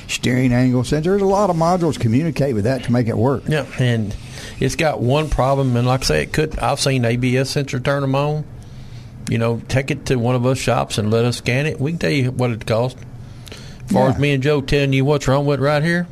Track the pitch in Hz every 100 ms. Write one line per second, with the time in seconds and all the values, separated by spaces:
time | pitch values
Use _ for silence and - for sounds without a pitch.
0 | - - 127 123 127 123 127 127 123 147
1 | 160 202 196 196 208 165 165 180 165 -
2 | 113 120 165 139 143 110 104 131 117 120
3 | 113 107 123 127 - 151 131 - 127 117
4 | 101 - - - - - 131 - 160 123
5 | 117 143 156 - 127 139 135 120 123 127
6 | - 156 139 - - - 117 139 143 135
7 | 117 123 123 127 135 151 135 135 123 143
8 | 135 135 147 151 147 - - - - -
9 | - - - 117 117 113 - 127 139 143
10 | - 131 117 127 123 131 - 120 139 -
11 | 104 113 123 123 - 123 151 - 135 170
12 | 170 151 113 - 123 110 - 110 127 -
13 | - - - - - - - - - 156
14 | 131 120 143 139 139 147 131 147 139 135
15 | 135 147 135 135 143 139 135 147 160 175
16 | 170